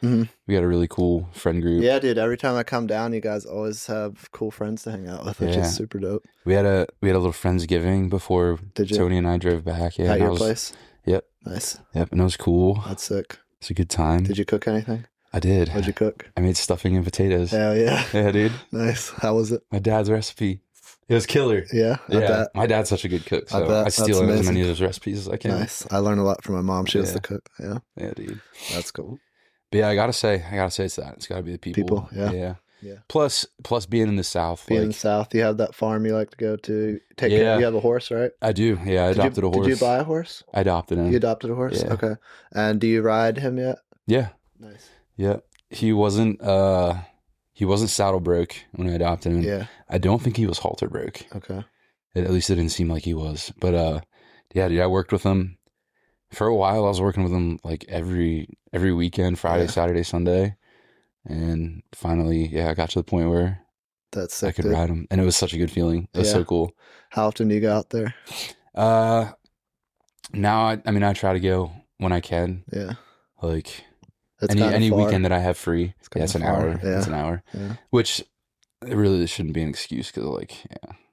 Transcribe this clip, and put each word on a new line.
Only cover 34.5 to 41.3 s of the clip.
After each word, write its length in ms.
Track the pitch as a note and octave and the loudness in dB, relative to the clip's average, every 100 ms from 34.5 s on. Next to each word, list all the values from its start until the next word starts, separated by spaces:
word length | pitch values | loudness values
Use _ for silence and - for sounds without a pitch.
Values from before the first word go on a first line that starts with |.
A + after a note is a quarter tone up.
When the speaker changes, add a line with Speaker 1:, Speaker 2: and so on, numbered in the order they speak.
| E2+ - | -4 -2
Speaker 1:
Being 140 | A2 | 0
in 60 | G#2+ | 0
Speaker 2:
like 60 | G#2+ | -2
Speaker 1:
the 40 | |
South, 340 | G#2+ G#2 G#2+ | -2 -2 0
you 80 | A2+ | 0
have 160 | A2+ G#2+ | 0 0
that 160 | A2 | -2
farm 320 | - A2 G#2+ A2 | -2 -2 0 0
you 80 | |
like 160 | A2 G#2+ | -2 -4
to 60 | - | -4
go 180 | A2 G#2+ | -4 -4
to. 420 | - G#2+ G#2+ G#2 - - | -4 -2 -2 -4 -10 -2
Take 120 | A#2+ | 2
care. 120 | G#2+ | 4
Speaker 2:
Yeah. 160 | A2 A2 | 4 4
Speaker 1:
You 60 | A#2+ | 2
have 80 | |
a 60 | A2 | 2
horse, 300 | A#2 B2 - | 2 0 0
right? 200 | A#2 B2 - | -2 -2 -2
Speaker 2:
I 120 | A2 | 0
do. 260 | G2 A2+ F#2 F#2 | 2 2 2 2
Yeah, 180 | F#2 | 2
I 40 | F2+ | 4
Speaker 1:
Did 40 | G2+ | 4
you, 60 | |
Speaker 2:
adopted 200 | G2 B2 | 2 2
a 40 | F#2 | 0
horse. 160 | F#2+ G2 | 2 2
Speaker 1:
did 120 | B2 | 4
you 80 | B2 | 2
buy 100 | B2 | 2
a 40 | |
horse? 380 | D#3 D#3+ E3+ - - | 0 -4 -4 -12 -6
Speaker 2:
I 60 | G2+ | 0
adopted 340 | F#2+ E2+ - F2 | 2 0 0 0
him. 120 | E2+ | 2
Speaker 1:
You 80 | B2 | 2
adopted 320 | A2 | 2